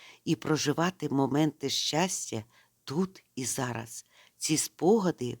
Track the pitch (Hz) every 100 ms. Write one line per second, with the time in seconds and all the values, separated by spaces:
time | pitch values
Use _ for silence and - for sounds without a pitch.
0 | - - - 156 - 151 147 151 175 -
1 | 147 139 135 143 156 - 135 - - 151
2 | 185 - - 113 107 _ _ _ - 147
3 | 190 - _ 131 123 - 127 117 113 -
4 | - _ - - - 156 - - 165 226
5 | 180 - 123 120